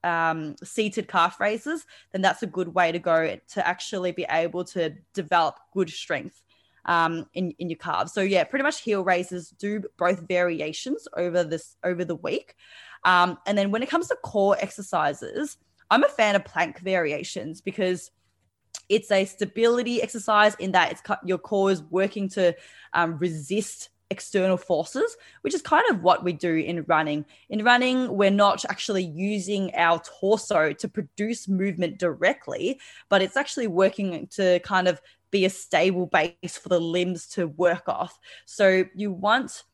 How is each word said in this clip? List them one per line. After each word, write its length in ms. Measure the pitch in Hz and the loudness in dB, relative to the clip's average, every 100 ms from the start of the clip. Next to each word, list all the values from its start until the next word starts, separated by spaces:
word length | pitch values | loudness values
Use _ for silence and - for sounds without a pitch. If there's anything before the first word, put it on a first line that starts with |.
um, 520 | 175 170 165 160 156 - | -2 0 0 -2 -6 -10
seated 440 | - - 214 208 185 | -10 -4 -4 -4 -2
calf 320 | 185 170 - | 0 0 0
raises, 460 | 208 220 285 320 - - _ | -4 -4 -6 -8 -10 -20 _
then 120 | 190 | 0
that's 180 | 190 - | 0 0
a 60 | 196 | -6
good 260 | 180 175 | -6 -2
way 180 | 175 170 | 2 2
to 60 | 170 | 0
go 400 | 175 160 160 95 _ | 2 2 2 -4 _
to 180 | 202 - | -2 -2
actually 440 | 180 - 196 180 | -2 -6 -4 -4
be 140 | 175 170 | -4 -2
able 320 | 165 170 175 | -2 -2 -4
to 320 | 180 185 160 156 _ | -6 -4 -4 -6 _
develop 460 | - 160 175 156 - _ | -10 0 2 2 -4 _
good 180 | 190 170 | -4 -4
strength, 500 | - - 147 180 _ _ _ _ _ - | -6 -6 -6 -6 _ _ _ _ _ 0
um, 420 | 170 165 165 - 175 | 2 2 -2 -8 -4
in, 160 | 185 - | -4 -4
in 100 | 175 | -8
your 80 | 165 | -8
calves. 340 | 175 165 170 | -4 -2 -2
So 100 | - | -2
yeah, 220 | 190 190 | 2 2
pretty 200 | 156 269 | 2 0
much 180 | 277 320 | -2 -2
heel 220 | - 202 | -4 -2
raises, 480 | 185 180 185 180 165 | 2 0 0 -10 -12
do 320 | _ 202 208 196 _ | _ -6 -6 -8 _
both 300 | 175 185 160 | 0 0 -2
variations 800 | 180 180 160 156 156 254 381 - - | 0 0 0 -6 -6 -8 -8 -8 -4
over 280 | 175 175 | -2 0
this, 320 | 165 160 - _ | -2 -4 -8 _
over 200 | 180 175 | -4 -4
the 120 | 170 165 | -4 -6
week. 400 | - - - _ _ - - - | -4 -6 -8 _ _ -20 -20 -2
Um, 340 | 180 180 180 - - | 4 4 4 0 -2
and 100 | 202 | 0
then 140 | 196 | 0
when 140 | 220 | -2
it 60 | 262 | -2
comes 180 | 330 339 | -2 -2
to 80 | - | -6
core 340 | - 208 196 202 | -2 0 2 2
exercises, 1000 | 196 - 196 175 151 143 - - 294 - _ _ _ | -2 -8 -4 0 0 -2 -8 -6 -8 -10 _ _ _
I'm 120 | 233 | 4
a 60 | 554 | 4
fan 260 | - 214 202 | 2 2 2
of 100 | - | 0
plank 340 | 165 165 - | -4 -4 -4
variations 840 | 180 185 160 147 - 185 131 165 | -2 0 0 -4 -6 -10 -10 -10
because 480 | - 190 185 180 - _ _ _ _ _ _ - _ | -10 -2 -2 -2 -8 _ _ _ _ _ _ -20 _
it's 220 | 208 - | 0 4
a 140 | 196 190 | 2 2
stability 760 | - 196 - 233 240 240 240 | -2 -4 2 4 4 0 -2
exercise 540 | 226 233 202 208 214 208 | -2 -6 0 6 4 4
in 160 | 190 | 0
that 220 | 190 160 | 2 2
it's 80 | 156 | -2
cu-, 120 | - 202 | -6 -6
your 140 | 180 180 | -2 -4
core 320 | - 202 196 | 0 2 2
is 140 | 185 | 2
working 440 | 151 175 196 208 196 | 0 0 0 -2 -6
to, 260 | 202 180 - - - - | 2 2 2 -14 -20 -4
um, 260 | - 165 160 | -2 0 -2
resist 680 | 175 160 143 202 - - - _ _ | -4 -4 -4 -4 -4 -12 -20 _ _
external 480 | - - 196 185 180 | -10 -4 0 2 0
forces, 580 | - 160 170 254 453 - - _ | 0 -2 -2 -2 -2 -4 -20 _
which 140 | - | -4
is 80 | 349 | -4
kind 240 | - 302 480 | 2 4 4
of 140 | 214 | 2
what 180 | 170 170 | 4 4
we 120 | 180 | 0
do 200 | 160 180 | -2 -2
in 300 | 160 - 170 | 0 -2 -6
running. 420 | 151 156 156 147 - _ _ | 0 2 2 -4 -8 _ _
In 140 | 214 | -2
running, 540 | 220 247 254 254 254 196 | 4 4 4 0 -2 2
we're 120 | 196 | 2
not 360 | 202 202 - - | 6 4 2 -4
actually 360 | 196 - 196 180 | -6 -4 -2 -4
using 680 | 151 196 214 180 202 190 | -4 -4 -4 -2 -2 -2
our 280 | - 170 170 - - | 0 2 2 -2 -4
torso 540 | 190 214 - 185 156 | 0 0 2 2 2
to 140 | - - | -2 -8
produce 580 | - 147 - 214 233 - | -8 -10 -6 -6 -6 -4
movement 500 | 190 196 170 170 - | -2 -2 -2 -4 -2
directly, 800 | 175 147 180 - - - 185 - - - _ | -4 0 0 -2 -8 -4 -4 -6 -12 -20 _
but 140 | 196 | 2
it's 160 | 190 269 | 2 -2
actually 300 | 285 - 226 | -4 -4 -2
working 600 | 170 190 190 196 165 - | 2 2 2 -6 -6 -10
to 280 | - 190 175 | 0 2 2
kind 300 | - 190 185 | 2 2 2
of 120 | 170 _ _ _ | 0 _ _ _
be 140 | 202 185 | 2 2
a 40 | |
stable 580 | 190 - 170 185 180 180 | 0 0 2 4 2 2
base 500 | 175 160 - 180 - | 2 0 -6 -14 -12
for 100 | - | -2
the 140 | 175 | 0
limbs 440 | 165 175 180 175 - | 0 -2 -2 -4 -8
to 220 | - 165 | -6 -6
work 400 | 151 175 175 - | 0 0 2 -4
off. 320 | - 180 - - - - | -6 -6 -10 -20 -20 -20
So 380 | - 196 185 185 | 2 4 4 0
you 200 | - 208 | -4 -6
want 500 | 180 202 240 247 - _ | -2 2 2 0 -12 _